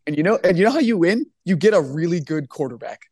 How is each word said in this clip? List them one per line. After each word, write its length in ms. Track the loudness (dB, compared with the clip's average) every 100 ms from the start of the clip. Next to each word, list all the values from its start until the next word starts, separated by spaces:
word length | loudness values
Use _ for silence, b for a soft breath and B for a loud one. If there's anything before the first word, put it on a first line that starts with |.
| -6
And 100 | -2
you 60 |
know, 160 | 0 2
and 140 | 2 2
you 60 |
know 80 | 2
how 80 | 2
you 180 | 0 2
win? 280 | 2 0 -4 _
You 140 | -4 2
get 160 | 4
a 80 | 4
really 400 | 2 -2 -2 -2
good 260 | -4 -6 -6
quarterback. 540 | -6 -8 -8 -14 -14 _